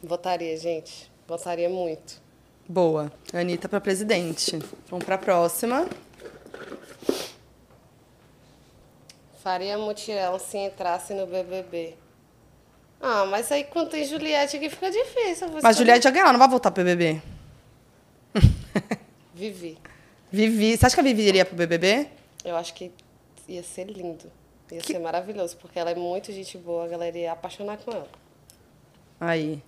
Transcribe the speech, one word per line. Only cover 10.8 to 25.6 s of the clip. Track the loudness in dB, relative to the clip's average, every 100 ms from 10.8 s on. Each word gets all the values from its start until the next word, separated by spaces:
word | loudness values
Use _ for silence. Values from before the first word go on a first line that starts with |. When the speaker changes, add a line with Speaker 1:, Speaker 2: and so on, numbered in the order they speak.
| -4 -4 -4
Speaker 1:
no | -8 -4
B | -4
B | -4 -8
B. | -8 -8 -10 -12 _ _ _ _ _ _ _ _ _ _
Ah, | -2 0 2
mas | 0 0
aí | -2 -2
quando | -4 -2
tem | -4 -4
Juliette | -4 -2 0 0 -2
aqui | -6
fica | -6 -4
difícil. | -2 -2 -2 -2 -2 -6
Eu |
vou | 4
Speaker 2:
Mas | 6 6
Speaker 1:
escolher. |
Speaker 2:
Juliette | 8 8 8
já |
ganhou, | 6 6
não | 8
vai | 8
voltar | 8 2
pro | 2
B | 2 4
B | 2 0 -6 -18 -20 -20 _ _ _ _ _ _ _
B. | 6
<laughs> | 6 6 -2 -6 -4 -10 -10 _ _ -12
Speaker 1:
Vivi. | -10 -10 -14 -16 -20 -20 -20 _ _
Speaker 2:
Vivi. | 2 2 4 2 6
Você | 4
acha | 6
que |
a |
Vivi | 4 4
iria | 4 6
pro | 4 2
B | 0
B | 2
B? | 2 2 0 -10 _ _ -6
Speaker 1:
Eu | -6
acho | -6
que | -12 -16 -18 _ _ _ -20 -16
ia | -14
ser | -14 -14 -14
lindo. | -12 -12 -12 -18 _ _ _ _
Ia | -14
Speaker 2:
Que | -8
Speaker 1:
ser | -6
maravilhoso, | -4 -6 -6 -6 -6
porque | -8